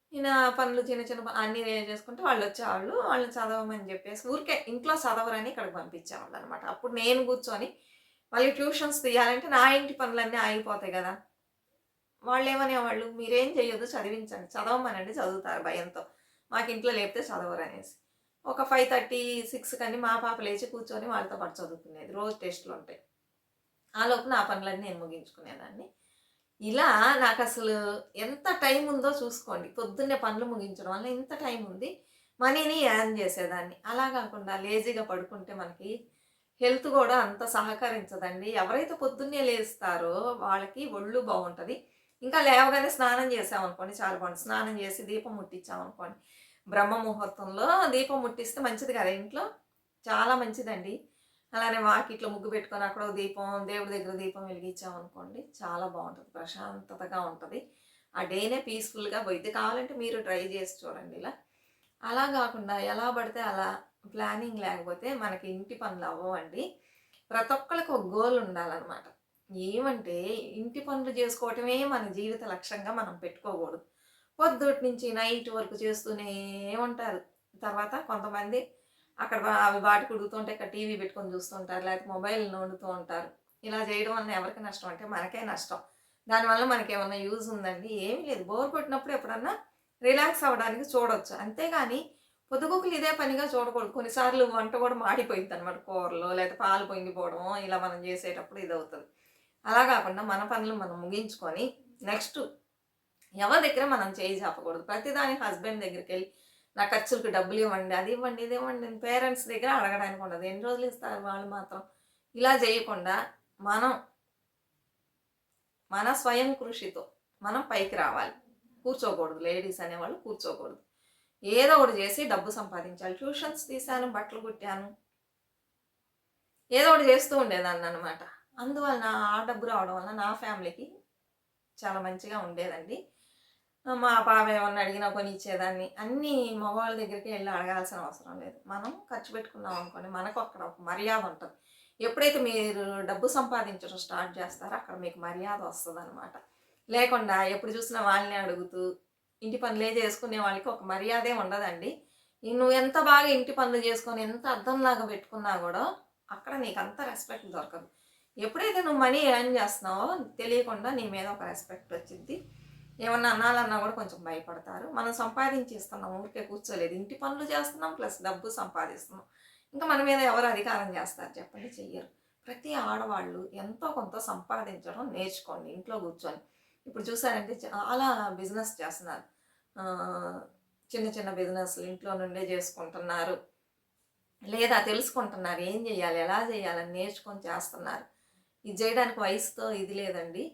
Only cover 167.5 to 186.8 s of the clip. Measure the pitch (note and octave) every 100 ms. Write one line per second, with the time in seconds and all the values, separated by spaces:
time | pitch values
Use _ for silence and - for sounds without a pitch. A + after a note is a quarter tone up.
167.5 | D4 C#4+ D#4 D#4+ D#4+ A3 - F#3+ F#3 A3
168.5 | A3 F#3+ E3 D#3+ - - F#3 - _ -
169.5 | _ _ C#4 E4 C#4 C#4 C#4 B3+ A3+ A#3+
170.5 | G#3 A#3 G#3+ G3 F3+ F#3 - F3 - -
171.5 | G3+ A#3 - F#3+ - - _ _ _ -
172.5 | B3 D4+ C#4+ A3 G#3+ A3 G3 F3+ F3+ F#3
173.5 | G3 G3 A#3 D#4 C#4+ G3 A3 A3+ F#3 -
174.5 | A3+ G#3 F#3 E3+ G#3+ C4 F#3 F#3+ - -
175.5 | - - F3+ F#3 A3 F3 E3 D#3+ - -
176.5 | _ _ _ - A3+ G#3 A#3 B3+ A3 G3+
177.5 | B3 A3 G3+ G3+ B3+ C4+ A#3 G3+ F#3 F#3+
178.5 | G#3+ A3 - D#3+ - E3+ C#3+ - _ _
179.5 | _ _ - F#3+ F3+ F3+ F3+ F3 F3+ -
180.5 | _ _ _ - A3+ A3 G#3+ G3 F#3 F3+
181.5 | F#3 F#3 - F3+ F#3 G3+ F#3+ F#3 F#3 F#3+
182.5 | F3+ F3+ - E3 F3 F3 E3+ E3+ F3+ -
183.5 | _ _ _ _ _ _ _ _ _ G3+
184.5 | A3+ A#3+ A3+ G#3 G#3+ - B3+ G#3 F#3+ F3
185.5 | F3 F3+ G#3+ A3+ G3 F3 E3 E3+ G#3 A#3
186.5 | A3 F#3 E3+